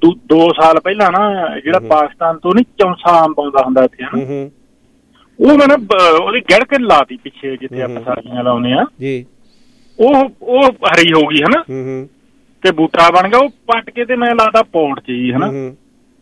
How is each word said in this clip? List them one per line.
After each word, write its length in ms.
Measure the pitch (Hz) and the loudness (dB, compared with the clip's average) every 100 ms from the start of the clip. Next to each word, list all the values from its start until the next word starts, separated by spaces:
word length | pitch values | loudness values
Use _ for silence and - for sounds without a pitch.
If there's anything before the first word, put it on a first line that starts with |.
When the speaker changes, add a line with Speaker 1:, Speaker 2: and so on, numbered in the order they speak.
Speaker 1:
ਦੂ-, 180 | 165 180 - | 0 0 0
ਦੋ 240 | 160 170 | 2 4
ਸਾਲ 300 | 156 160 160 | 4 2 2
ਪਹਿਲਾਂ 320 | 180 208 190 | 0 0 0
ਨਾ 220 | 180 208 196 160 147 | 0 0 -2 -6 -6
ਜਿਹੜਾ 180 | 143 180 | -2 -2
Speaker 2:
ਹੂੰ, 120 | 113 | 0
ਹੂੰ। 0 | |
Speaker 1:
ਪਾਕਿਸਤਾਨ 480 | 156 147 - 131 156 | 0 0 -2 -4 -2
ਤੋਂ 140 | 175 202 | 0 0
ਨਹੀਂ 100 | 247 | 0
ਚੌਂਸਾ 460 | - 185 175 175 | -2 -2 0 2
ਆਮ 220 | 170 160 | 2 2
ਪਾਉਂਦਾ 300 | 151 147 135 127 | -2 -2 -2 0
ਹੁੰਦਾ 180 | 131 | 2
ਇੱਥੇ, 200 | 127 - | 0 -2
ਹਨਾ? 160 | 127 131 | -10 -8
Speaker 2:
ਹੂੰ, 60 | 131 | -8
ਹੂੰ। 260 | 139 139 _ _ _ _ _ _ _ _ - | -10 -12 _ _ _ _ _ _ _ _ 0
Speaker 1:
ਉਹ 180 | 254 294 | 4 4
ਮੈਂ 100 | 277 | 4
ਨਾ 80 | 285 | 2
ਬ-, 440 | 202 196 175 160 | 0 2 4 2
ਉਹਦੀ 180 | 190 240 | 0 -4
ਗਿੜਕ 400 | - 196 254 277 | 0 0 2 -2
ਲਾਤੀ 380 | 233 156 127 127 | 2 2 0 -8
ਪਿੱਛੇ 340 | 139 - 135 127 | -18 -14 -12 -12
ਜਿੱਥੇ 180 | 131 127 | -12 -8
Speaker 2:
ਹੂੰ, 80 | |
Speaker 1:
ਆਪਾਂ 120 | 127 117 | -8 -8
Speaker 2:
ਹੂੰ। 80 | |
Speaker 1:
ਸਬਜ਼ੀਆਂ 400 | 120 127 120 123 | -8 -10 -8 -6
ਲਾਉਂਦੇ 280 | 123 120 123 | -2 -2 -2
ਆ। 140 | 135 285 - | -2 -4 -6
Speaker 2:
ਜੀ। 260 | 135 127 123 _ _ _ _ _ _ - | -8 -8 -12 _ _ _ _ _ _ 0
Speaker 1:
ਉਹ, 320 | 233 277 269 - | 2 2 0 -6
ਉਹ 220 | 226 254 | -4 2
ਹਰੀ 500 | 269 214 196 170 170 | 2 0 -2 0 2
ਹੋ 140 | 160 147 | 2 0
ਗਈ, 140 | 151 | 0
ਹਨਾ? 220 | 156 302 160 | 0 -2 -4
Speaker 2:
ਹੂੰ, 140 | 131 | -10
ਹੂੰ। 260 | 131 131 135 _ _ _ _ _ | -8 -10 -12 _ _ _ _ _
Speaker 1:
ਤੇ 80 | 190 | -2
ਬੂਟਾ 380 | 160 160 - 170 | 0 -2 2 4
ਬਣ 200 | 175 190 | 4 2
ਗਿਆ, 100 | 240 | 2
ਉਹ 100 | 277 | 0
ਪੱਟ 400 | - - 226 220 | -4 -4 -4 -4
ਕੇ 160 | 240 240 | -8 -6
ਤੇ 100 | 247 | -2
ਮੈਂ 200 | 240 233 | -2 0
ਲਾਤਾ 280 | 220 220 | 2 0
ਪੌਟ 360 | 220 170 147 135 | 0 -2 -2 -4
'ਚ 80 | - | -8
ਜੀ, 260 | 123 123 | -6 -4
ਹਨਾ? 140 | 123 190 | -4 -4
Speaker 2:
ਹੂੰ, 80 | 135 | -6
ਹੂੰ। 220 | 131 139 _ _ _ _ | -12 -16 _ _ _ _